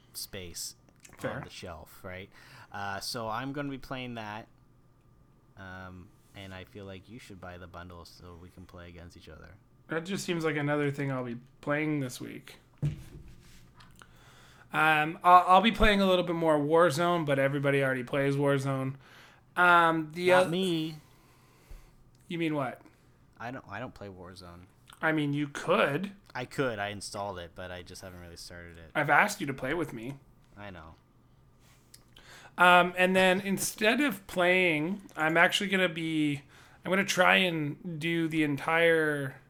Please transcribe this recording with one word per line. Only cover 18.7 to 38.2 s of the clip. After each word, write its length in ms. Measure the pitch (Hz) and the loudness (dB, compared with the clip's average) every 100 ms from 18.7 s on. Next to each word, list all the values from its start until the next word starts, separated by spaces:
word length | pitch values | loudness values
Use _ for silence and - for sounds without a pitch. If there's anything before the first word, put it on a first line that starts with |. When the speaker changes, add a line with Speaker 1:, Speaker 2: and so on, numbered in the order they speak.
| 135 131 135 - - - _ _ - | -4 -4 -8 -16 -20 -20 _ _ 2
Speaker 2:
Um, 540 | 180 170 165 165 156 | 6 8 6 2 -2
the 140 | 165 180 | -2 4
Speaker 1:
Not 160 | 180 185 | 4 4
Speaker 2:
oth- 40 | |
Speaker 1:
me. 460 | 175 190 165 160 156 - _ _ _ _ _ - - - _ _ _ - | 0 0 -2 -4 -8 -20 _ _ _ _ _ -20 -20 -20 _ _ _ -12
Speaker 2:
You 100 | 170 | -6
mean 160 | 165 | -4
what? 260 | 151 127 - - _ _ _ _ - | -2 -4 -8 -18 _ _ _ _ -14
Speaker 1:
I 120 | 113 | -12
don't, 140 | 131 - | -12 -12
I 100 | 101 | -12
don't 120 | 123 | -12
play 160 | - 101 | -14 -16
Warzone. 580 | 92 90 87 90 87 92 _ - - | -16 -18 -18 -20 -20 -20 _ -20 -4
Speaker 2:
I 100 | 160 | 0
mean, 220 | 156 147 | 0 0
you 140 | 143 147 | -2 -4
could. 640 | - - 202 170 139 196 - - | -4 0 2 2 0 -6 -12 -16
Speaker 1:
I 100 | 127 127 | -12 -8
could. 320 | - 131 104 | -4 -2 -2
I 100 | 101 | -6
installed 500 | 101 - 104 101 90 | -6 -10 -8 -8 -8
it, 120 | 85 | -12
but 160 | - 92 | -14 -14
I 120 | 90 | -14
just 180 | 87 87 | -16 -18
haven't 200 | 95 87 | -18 -18
really 160 | 87 85 | -18 -18
started 420 | - 87 85 82 | -18 -18 -18 -20
it. 60 | 82 | -10
Speaker 2:
I've 160 | - 147 | -4 2
asked 300 | 151 202 - | 4 2 -2
you 60 | 147 | -8
to 40 | |
play 220 | 127 131 | -6 -6
with 180 | 170 147 | -6 -6
me. 220 | 113 117 139 _ _ _ 101 | -8 -12 -14 _ _ _ -20
Speaker 1:
I 140 | 104 | -18
know. 240 | 90 80 82 _ _ _ _ _ _ _ _ _ - _ - - - - - | -18 -20 -20 _ _ _ _ _ _ _ _ _ -20 _ -20 -20 -20 -8 4
Speaker 2:
Um, 380 | 180 180 180 180 | 8 8 6 4
and 180 | 185 185 | 4 6
then 240 | 185 185 | 4 4
instead 600 | 196 190 - - 214 247 | 0 -2 -4 0 2 2
of 260 | 294 196 - | 0 -2 -6
playing, 760 | 185 175 185 180 151 160 196 - - | 0 2 4 4 2 -2 -6 -10 -4
I'm 200 | 156 165 | 0 4
actually 320 | 175 - 196 | 4 2 0
gonna 200 | 196 180 | 0 0
be, 540 | 165 160 156 151 143 - - - - | -2 -4 -2 -2 -4 -10 -20 -20 -12
I'm 60 | - | -2
gonna 120 | 190 | -2
try 320 | 196 - 180 190 | 0 4 6 6
and 600 | 185 165 147 151 180 160 | 4 0 -4 -6 -10 -6
do 300 | 165 170 | -2 -2